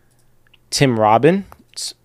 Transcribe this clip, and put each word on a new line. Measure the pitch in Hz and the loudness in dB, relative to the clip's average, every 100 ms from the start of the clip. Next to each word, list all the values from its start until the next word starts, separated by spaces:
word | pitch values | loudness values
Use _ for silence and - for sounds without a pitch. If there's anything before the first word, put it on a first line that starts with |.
| _ _ _ _ _ _ _ | _ _ _ _ _ _ _
Tim | - 139 113 | -2 -2 2
Robbins, | 107 113 143 196 - - _ - - - | 2 2 2 0 -6 -20 _ -16 -16 -16